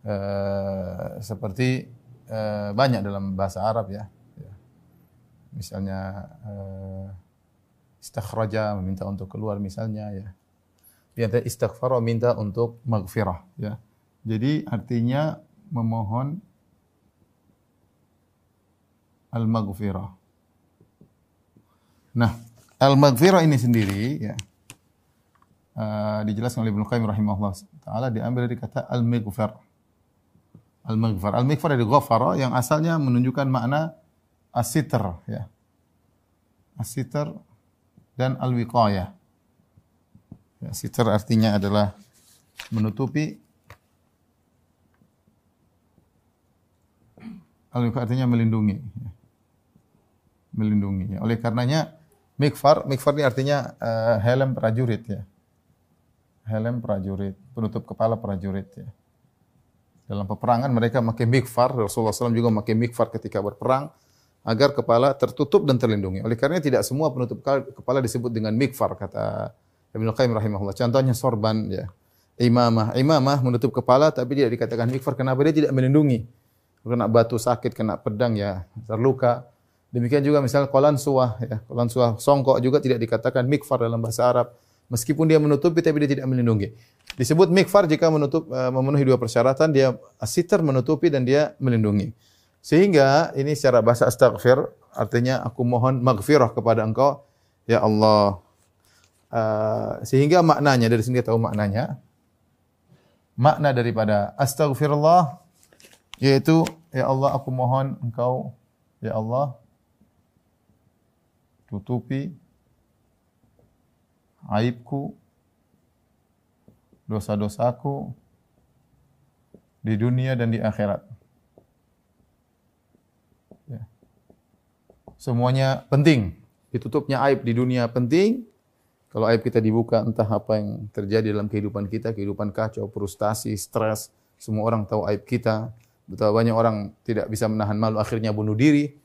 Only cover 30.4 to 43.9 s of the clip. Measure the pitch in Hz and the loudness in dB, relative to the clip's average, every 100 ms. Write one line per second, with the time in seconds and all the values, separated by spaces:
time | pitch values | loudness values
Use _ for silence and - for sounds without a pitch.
30.4 | _ - _ _ - 110 113 98 101 117 | _ -20 _ _ -4 -2 0 0 0 0
31.4 | 131 147 170 135 110 143 - 113 131 180 | 0 0 0 2 4 4 4 2 2 0
32.4 | 131 120 123 151 160 165 135 120 123 131 | 0 -2 0 0 0 0 2 2 2 0
33.4 | 135 131 117 147 160 - _ _ _ _ | -2 0 0 -2 -4 -8 _ _ _ _
34.4 | _ 120 120 160 135 120 98 85 - 110 | _ -4 -2 -2 0 -2 -2 -8 -10 -10
35.4 | 104 _ _ _ _ _ _ _ _ _ | -12 _ _ _ _ _ _ _ _ _
36.4 | _ _ _ - 113 - 131 147 151 - | _ _ _ -12 -10 -8 -6 -4 -6 -8
37.4 | _ _ _ _ _ _ _ - 127 127 | _ _ _ _ _ _ _ -4 -2 -2
38.4 | 127 123 113 120 110 98 90 - _ _ | -2 -2 0 2 4 2 -4 -12 _ _
39.4 | _ _ _ _ _ _ _ _ _ - | _ _ _ _ _ _ _ _ _ -20
40.4 | _ _ 113 - 120 - 113 104 - 117 | _ _ -14 -10 -10 0 2 2 0 2
41.4 | 110 104 98 104 104 - - _ _ _ | 2 2 0 0 0 -4 -20 _ _ _
42.4 | _ _ - 113 107 104 135 147 151 - | _ _ -8 -4 -4 -4 -4 -4 -6 -8
43.4 | _ _ _ - _ | _ _ _ -20 _